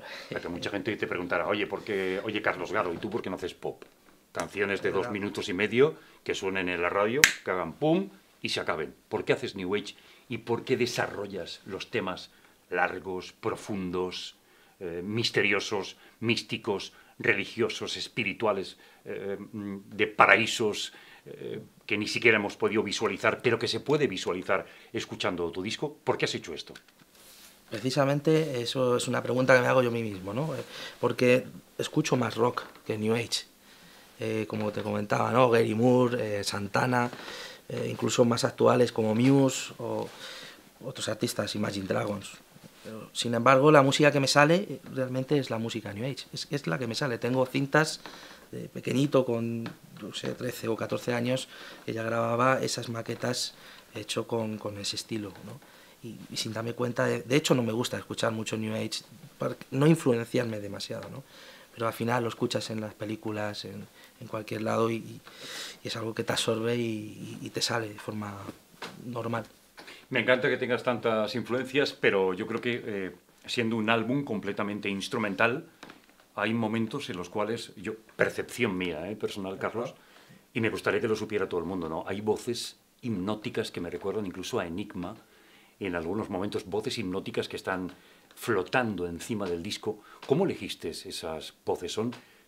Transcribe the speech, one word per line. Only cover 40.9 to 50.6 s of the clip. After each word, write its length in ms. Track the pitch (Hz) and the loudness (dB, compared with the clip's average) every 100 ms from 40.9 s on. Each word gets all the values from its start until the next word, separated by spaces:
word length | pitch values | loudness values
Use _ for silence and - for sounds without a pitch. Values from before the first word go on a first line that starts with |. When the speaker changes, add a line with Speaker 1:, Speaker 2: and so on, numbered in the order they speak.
| - 110 | -6 -4
Speaker 2:
artistas, 440 | 107 120 - 104 104 | 0 0 0 -2 -2
Imagine 300 | 104 98 95 | -2 -2 -2
Dragons. 500 | 110 110 101 101 - - - - - 107 | 0 0 -4 -6 -16 -20 -20 -20 -18 -14
Pero, 240 | 110 - | -14 -10
sin 220 | - 120 | -4 0
embargo, 360 | 117 117 135 147 | 4 8 8 10
la 120 | 151 | 10
música 300 | 135 139 147 | 10 8 6
que 80 | 143 | 6
me 60 | 135 | 4
sale, 260 | 143 147 175 | 6 8 6
eh, 240 | 202 143 - | 2 -8 -8
realmente 440 | 135 127 127 131 147 | -4 -4 -2 0 0
es 120 | 123 | 2
la 80 | 113 | -2
música 320 | 113 113 107 | -2 -4 -6
New 120 | 104 127 | -6 -6
Age, 200 | 131 - | -6 -10
es, 140 | 143 - | -10 -6
es 180 | 147 - | -4 -2
la 120 | 160 | -2
que 80 | 120 | -2
me 80 | 113 | -2
sale. 220 | 147 117 | -2 -2
Tengo 280 | 120 131 127 | 0 2 2
cintas 540 | 139 139 151 156 - - - - - - | 2 4 4 4 0 -10 -16 -18 -20 -12
de 180 | 127 120 | -10 -10
pequeñito, 560 | - 127 123 143 139 127 | -8 -2 2 4 4 4
con, 400 | 117 117 117 117 - - - | 0 -2 -4 -6 -12 -18 -14
no 120 | - | -12
sé, 160 | - 135 127 | -8 -6 -6
trece 340 | 123 - | -6 -4